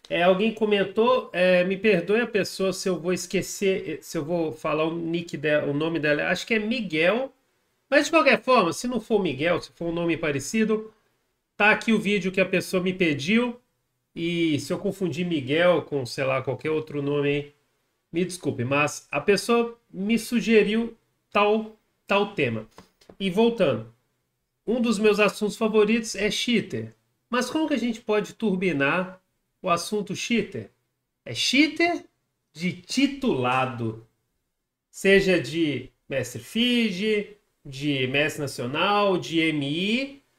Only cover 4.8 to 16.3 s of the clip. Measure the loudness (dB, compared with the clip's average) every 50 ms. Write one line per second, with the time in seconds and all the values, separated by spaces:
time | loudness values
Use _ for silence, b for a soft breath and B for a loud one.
4.8 | -2 -2 -2 -4 -4 -4 -4 -4 -6 -6 -10 -4 0 2 2 2 2 0 -2 -2
5.8 | -2 0 -2 0 0 0 0 0 0 -2 -2 -2 -2 -2 -2 -2 0 -2 -4 -4
6.8 | -4 -4 0 2 2 2 2 2 -2 -6 _ _ _ _ _ _ _ _ _ _
7.8 | _ 2 4 4 4 6 4 4 6 6 4 4 4 2 4 4 4 2 -2 -4
8.8 | -6 -4 -4 -4 -2 0 0 2 2 0 -2 0 0 0 0 0 -2 -8 _ -8
9.8 | -6 -4 -4 -2 0 0 -2 0 -2 -2 -2 -2 -4 -2 0 0 2 2 0 -2
10.8 | -4 -10 _ _ _ _ _ _ _ _ _ _ _ _ _ 2 4 4 4 4
11.8 | 2 2 2 2 2 0 0 0 -2 -2 0 0 0 2 0 -2 -2 0 -2 -2
12.8 | 0 -2 -2 0 0 0 0 0 0 2 2 2 2 0 -4 -8 _ _ _ _
13.8 | _ _ _ _ _ _ -10 -6 -4 -2 0 0 0 2 0 -2 -2 -4 -6 -4
14.8 | -4 -4 -4 -2 -4 -4 -2 -2 -4 -2 -2 -2 -2 0 2 4 4 4 4 2
15.8 | 0 -2 -4 -4 -4 -4 -6 -4 -2 -2